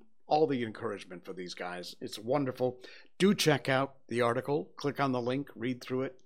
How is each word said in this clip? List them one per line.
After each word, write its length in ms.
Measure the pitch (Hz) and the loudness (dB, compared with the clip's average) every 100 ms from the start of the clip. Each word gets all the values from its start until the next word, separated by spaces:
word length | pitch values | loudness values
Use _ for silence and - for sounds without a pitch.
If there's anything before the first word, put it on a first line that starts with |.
| - - - | -18 -20 0
all 200 | 151 156 | 4 4
the 160 | 131 | 2
encouragement 600 | 113 104 113 98 - 90 | -2 -4 -6 -6 -10 -14
for 100 | 92 | -12
these 200 | 90 90 | -10 -8
guys. 420 | - 90 90 87 - | -8 -6 -6 -10 -10
It's 160 | 120 - | -10 -8
wonderful. 600 | 113 143 131 - 127 123 - - - - | 0 0 0 0 0 -2 -10 -20 -14 2
Do 160 | 190 202 | 4 6
check 340 | 156 139 - | 4 4 4
out 260 | 131 139 - - | 2 2 -4 -4
the 140 | 117 | 2
article. 500 | 120 123 131 147 185 - | 2 2 0 -2 -4 -4
Click 240 | 143 - | -4 0
on 120 | 139 | 0
the 100 | 127 | 2
link, 280 | 120 135 143 107 | 0 -2 -4 -4
read 260 | 123 120 | -4 -4
through 220 | - 127 | -4 -2
it, 160 | 131 - | -2 -6